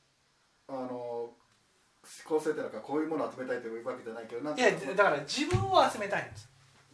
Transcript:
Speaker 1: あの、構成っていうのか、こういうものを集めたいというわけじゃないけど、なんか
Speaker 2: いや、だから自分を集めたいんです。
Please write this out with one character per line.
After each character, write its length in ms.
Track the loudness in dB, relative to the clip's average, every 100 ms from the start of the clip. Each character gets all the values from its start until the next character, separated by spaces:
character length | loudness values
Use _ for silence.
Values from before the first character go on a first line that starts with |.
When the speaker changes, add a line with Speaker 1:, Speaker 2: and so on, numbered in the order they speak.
| _ _ _ _ _ _ -12
Speaker 1:
あ 20 |
の、 640 | -8 -6 -6 -6 -6 -8 -12 _ _ _ _ _ _ -20 -14 0
構 120 | 0
成 120 | 2
っ 40 |
て 60 | -2
い 40 |
う 0 |
の 60 | -4
か、 120 | -6
こ 140 | -2 0
う 40 |
い 40 | 0
う 20 |
も 80 | 0
の 100 | -2
を 60 |
集 80 | -4
め 80 | -4
た 80 | -4
い 60 |
と 60 | -4
い 120 | -8
う 60 | -6
わ 80 | -8
け 80 |
じ 60 | -8
ゃ 40 |
な 80 | -10
い 60 | -8
け 80 | -6
ど、 60 |
な 100 | -4
ん 40 | 4
か 60 |
Speaker 2:
い 40 | 4
や、 60 |
だ 320 | 4 0 4 6
か 40 |
ら 60 | 4
自 260 | -2 -2 0
分 260 | 0 4
を 180 | 6 6
集 100 | 4
め 100 | -2
た 100 | -2
い 80 | -4
ん 40 |
で 60 | -12
す。 120 | -20 _ -20 _ _